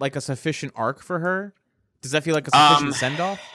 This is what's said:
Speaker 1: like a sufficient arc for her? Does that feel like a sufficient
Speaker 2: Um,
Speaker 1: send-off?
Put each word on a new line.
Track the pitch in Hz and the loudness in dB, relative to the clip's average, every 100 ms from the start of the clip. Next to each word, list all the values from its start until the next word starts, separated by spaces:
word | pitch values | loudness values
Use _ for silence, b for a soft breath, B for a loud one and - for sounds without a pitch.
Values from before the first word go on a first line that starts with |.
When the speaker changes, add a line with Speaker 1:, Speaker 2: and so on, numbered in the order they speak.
Speaker 1:
like | 139 139 | -6 -6
a | |
sufficient | - 131 160 147 143 | -6 -6 -6 -6 -10
arc | - 117 139 | -4 -6 -6
for | - 175 | -8 -6
her? | 175 185 202 _ _ _ _ _ | -4 -4 -8 _ _ _ _ _
Does | 127 | -4
that | 151 | -4
feel | 160 | 0
like | 156 143 | -2 2
a | |
sufficient | 135 147 147 143 | 6 8 6 2
Speaker 2:
Um, | |
Speaker 1:
send-off? | 143 131 151 185 196 B | -2 -4 -2 -4 -6 B